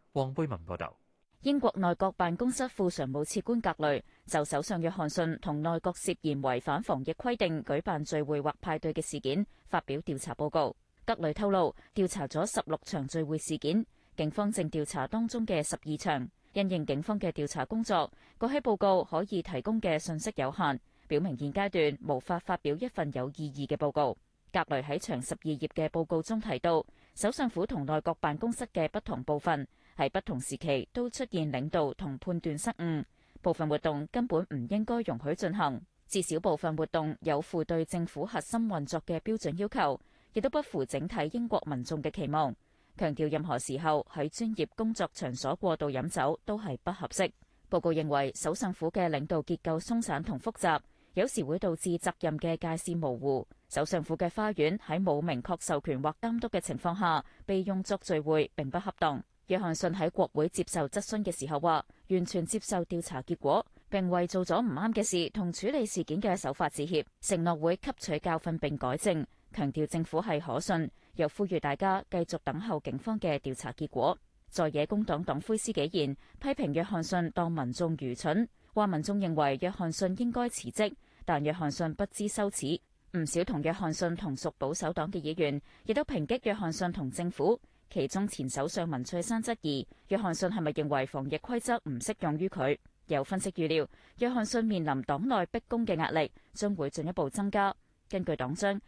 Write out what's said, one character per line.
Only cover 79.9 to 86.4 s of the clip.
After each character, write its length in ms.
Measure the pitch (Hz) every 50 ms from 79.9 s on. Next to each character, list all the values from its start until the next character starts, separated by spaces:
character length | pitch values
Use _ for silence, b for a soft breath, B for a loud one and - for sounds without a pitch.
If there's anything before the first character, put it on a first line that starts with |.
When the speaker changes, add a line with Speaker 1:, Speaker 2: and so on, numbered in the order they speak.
Speaker 2:
遜 260 | 160 - 196 185 185 190
應 120 | 247 240
該 180 | 233 247 240 240
辭 200 | - - - 120
職， 240 | - - 214 202 - b b b b b b
但 180 | - 170 147 147
約 100 | 151 151
翰 180 | 180 165 143
遜 220 | 139 - 170 160 151
不 100 | - 202
知 220 | 196 - - 208 208
羞 220 | - - 208 202
恥。 280 | 202 - - 135 160 - _ _ _ _ _ _ - 180
唔 80 | 160
少 180 | 147 - 170 180
同 160 | - 247 151 151
約 100 | 160 165
翰 180 | - 196 160
遜 240 | 156 - 185 170 175
同 200 | 165 208 170 135
屬 160 | 131 - 170 - -
保 120 | - 135
守 220 | 160 - - 160 175
黨 180 | - 151 156
嘅 80 | 196 185
議 160 | 143 151 160
員 240 | 180 165 143 139 143 B B B B B
亦 100 | - 220
都 80 | 262 302
抨 220 | - 285 190 - -
擊 120 | 233 254